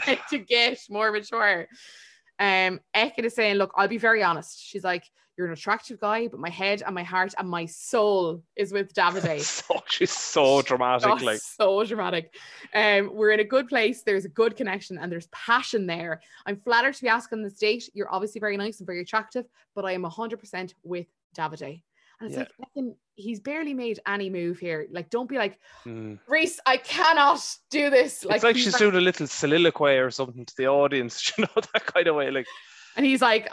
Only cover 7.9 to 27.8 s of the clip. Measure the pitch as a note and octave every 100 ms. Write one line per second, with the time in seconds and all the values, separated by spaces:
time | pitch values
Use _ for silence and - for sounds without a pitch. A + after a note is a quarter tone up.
7.9 | A#3+ G#3 G3 E3+ E3 _ - G3 G3+ G3
8.9 | - F3+ F#3 E3+ D3+ D3 - - - -
9.9 | - - - - D#3+ C3+ C#3 C3 B2+ B2
10.9 | B2 G3+ G#3 B2 G#2+ - - G3+ G3 A3
11.9 | G#3+ F3+ F3 E3 - - - - - G#3+
12.9 | G3+ G3+ G#3+ G#3+ G#3+ G#3 C4 B3+ C4 A3
13.9 | B3 - G3 G3 - A3+ A3+ G#3+ G3 -
14.9 | F3+ F3 E3+ - - - A#3+ B3+ A3+ F3+
15.9 | E3 E3+ D#3+ _ - - G3+ B3 A#3 C4
16.9 | C4+ B3 A#3 - A3 G#3 G3+ G#3+ A#3 -
17.9 | G3+ G3 F#3+ G#3 G#3 G#3 G3+ G#3 G#3 F#3
18.9 | F3 F3+ A3 G#3+ B3 A#3+ _ _ G3+ F#3+
19.9 | F#3 F3 F3 A3+ A#3 - F3+ F#3 _ E3
20.9 | F3 E3+ _ _ - D#3 D#3 C#3 E3 _
21.9 | _ _ - A3+ C4 B3+ - B3+ C#4+ B3+
22.9 | - _ - G3+ G#3 A3+ D4+ D4 C4 A#3+
23.9 | G#3 - G3+ G3 F#3 E3+ F3 F3 D#3 D3+
24.9 | F3 D#3+ A#3 B3+ C4+ G3+ - - - A#2+
25.9 | A2+ A2 G#2 - D#4 E4 - C4 B3 -
26.9 | D#4 D#4+ D4+ C#4+ D4 - - - D4